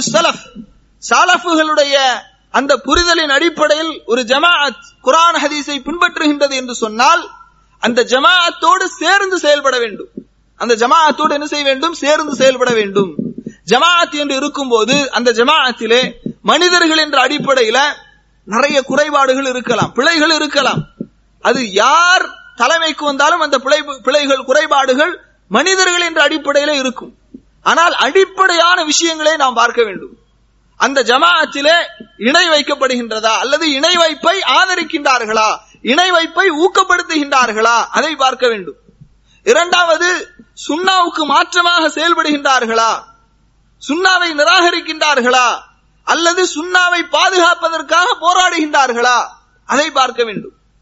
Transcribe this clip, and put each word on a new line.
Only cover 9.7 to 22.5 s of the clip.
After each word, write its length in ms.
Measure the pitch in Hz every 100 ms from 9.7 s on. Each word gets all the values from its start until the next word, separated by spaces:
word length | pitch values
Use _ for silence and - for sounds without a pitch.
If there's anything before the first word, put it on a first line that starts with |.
| 254
வேண்டும். 300 | 233 - - - - _ _ -
அந்த 180 | 233
ஜமாஅத்தோடு 560 | 220 240 320 311 - 302
என்ன 160 | 294 302
செய்ய 180 | 294
வேண்டும்? 300 | 277 262 320
சேர்ந்து 400 | 320 277 302 302
செயல்பட 380 | 254 262 254 247
வேண்டும். 420 | 226 202 196 190 147 - - - - -
ஜமாஅத் 480 | 240 330 349 330
என்று 220 | 294 294 269
இருக்கும்போது, 760 | 285 - 269 233 214 285 269
அந்த 220 | 214 247
ஜமாஅத்திலே 800 | 226 247 311 262 233 220 240 247 - - -
மனிதர்கள் 560 | - 285 359 349 330 320
என்ற 280 | 302 277 254
அடிப்படையில 540 | 294 269 262 220 254 294 269 - _ _ _
நிறைய 380 | - 214 285 285
குறைபாடுகள் 640 | 254 269 302 285 269 262 269
இருக்கலாம், 460 | 247 233 214 165
பிழைகள் 380 | - 302 330 302
இருக்கலாம். 540 | 311 302 277 254 170 - - - _ _ _
அது 320 | 202 262 226
யார் 560 | 190 262 311 349 359 - - -